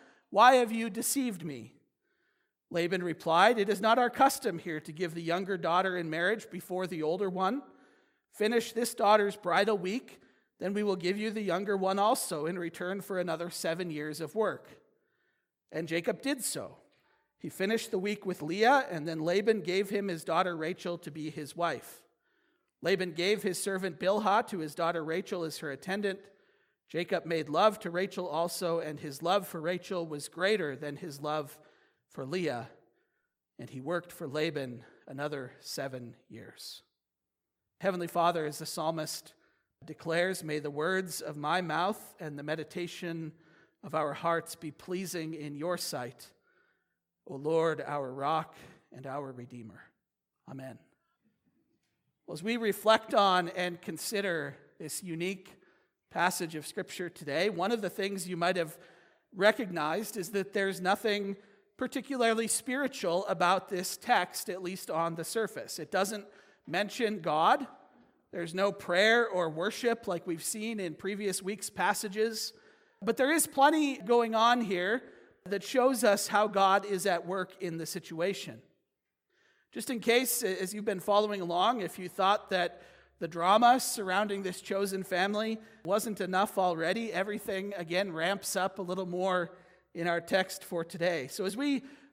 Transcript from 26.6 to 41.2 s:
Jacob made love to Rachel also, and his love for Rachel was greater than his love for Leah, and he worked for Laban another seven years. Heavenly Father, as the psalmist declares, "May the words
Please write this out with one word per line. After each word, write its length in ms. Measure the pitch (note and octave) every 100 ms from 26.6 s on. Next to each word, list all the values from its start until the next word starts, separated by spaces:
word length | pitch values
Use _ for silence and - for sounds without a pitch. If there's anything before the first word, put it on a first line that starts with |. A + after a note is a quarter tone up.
| _ _ _
Jacob 380 | D#3+ F3 F3+ D#3+
made 220 | E3 D3+
love 300 | D#3 G#3+ G#3
to 100 | G3
Rachel 380 | F#3 F#3+ F#3+ F3+
also, 500 | D3+ F3 - F3+ E3
and 220 | D#3 D3
his 220 | D#3+ C3+
love 240 | E3 G3+ F3
for 140 | F3
Rachel 460 | D#3 F3+ - F#3 E3
was 220 | D3 -
greater 480 | E3 F#3+ G#3+ D#3 C3
than 200 | D3 C#3+
his 240 | F3+ C#3+
love 380 | D3 D3+ C#3+ - - _ _ _ _
for 160 | - C3
Leah, 420 | F3+ E3 A#2+ G#2+ - _ _ _ _ _ _ _ -
and 120 | C3
he 100 | B2+
worked 320 | C3+ F3 E3+
for 160 | - D3+
Laban 560 | C#3+ D#3+ D3 C3 A#2 A#2 - -
another 460 | C3+ D3 C#3+ B2+ -
seven 540 | - - C3+ B2+ A#2+ - _
years. 540 | A2 G#2+ - - - _ _ _ _ _ _ _ _ _ -
Heavenly 280 | G3 F3+ E3+
Father, 360 | F3+ E3+ E3+
as 140 | D3+ D3
the 80 | D#3+
psalmist 680 | - D#3+ D#3+ D#3 - - _ _ _ _ _
declares, 600 | D#3+ D3+ E3+ E3 F#3 F#3
"May 140 | D#3 D3+
the 120 | D3
words 520 | C#3+ D#3+ F#3+ F#3 -